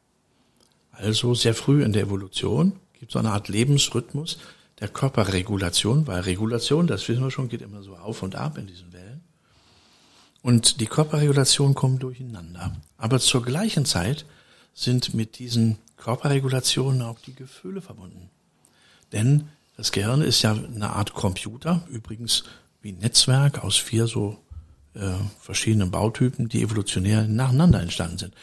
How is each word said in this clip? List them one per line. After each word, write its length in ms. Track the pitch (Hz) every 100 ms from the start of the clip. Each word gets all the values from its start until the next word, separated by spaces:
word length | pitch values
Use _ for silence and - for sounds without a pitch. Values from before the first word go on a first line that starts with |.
| _ _ _ _ _ _ _ _ _
Also 420 | - 101 107 120
sehr 200 | 120 120
früh 300 | 110 - 143
in 80 | 117
der 100 | 104
Evolution 680 | 95 98 98 - - 120 180 190 _ _
gibt 120 | 120
es 40 |
so 40 | 123
eine 140 | 113
Art 160 | 101 -
Lebensrhythmus 920 | 101 123 143 - 113 - 143 165 - - - _ _
der 80 | 107
Körperregulation, 1160 | - 135 120 95 92 90 98 87 - 101 139 151
weil 140 | 90
Regulation, 640 | 92 90 110 117 - 151 170
das 220 | 101 -
wissen 140 | 120
wir 80 | 131
schon, 180 | - 127
geht 140 | 117
immer 200 | 104 104
so 140 | 98 90
auf 260 | 98 113
und 120 | 92 -
ab 220 | 147 147
in 80 | 98
diesen 260 | 90 87
Wellen. 280 | 90 95 143 - _ _ _ _ _ _ _ _ _ _ _
Und 400 | 123 120 - -
die 60 | 110
Körperregulation 880 | - 151 151 147 139 131 - 139
kommt 280 | 135 135 131
durcheinander. 720 | 127 127 127 104 85 90 92 - - _
Aber 220 | 110 127
zur 240 | - 127
gleichen 420 | 120 147 220 170
Zeit 400 | 135 90 90 147 - - _ _ _
sind 400 | - - 127 -
mit 240 | 117 110 -
diesen 380 | 123 117 113 110 _ _
Körperregulationen 1080 | - 127 147 139 131 131 - - 135 131
auch 160 | 117 110
die 160 | -
Gefühle 460 | 127 131 - 185 190
verbunden. 500 | 170 98 92 90 90 _ _ _ _ _ _ _ _
Denn 360 | 107 117 151 151 - _ -
das 140 | 107
Gehirn 320 | - 104 135
ist 200 | - -
ja 100 | 110
eine 380 | 107 - 113 104
Art 220 | 101 101
Computer, 680 | - 101 92 101 117 156 170 -
übrigens 540 | 117 - 107 117 - - - _ _
wie 100 | 104
ein 60 | 90
Netzwerk 640 | 113 - - 131 143 -
aus 120 | - -
vier 300 | - 113 117
so, 320 | 113 104 107 _ - - _ _
äh, 60 | - 98 92 98 -
verschiedenen 500 | - 92 - 110 90
Bautypen, 580 | 85 104 - 127 - 120
die 140 | 117
evolutionär 640 | 110 110 98 98 95 107 110
nacheinander 540 | 110 131 127 175 101
entstanden 380 | 87 - 85 95
sind. 160 | - -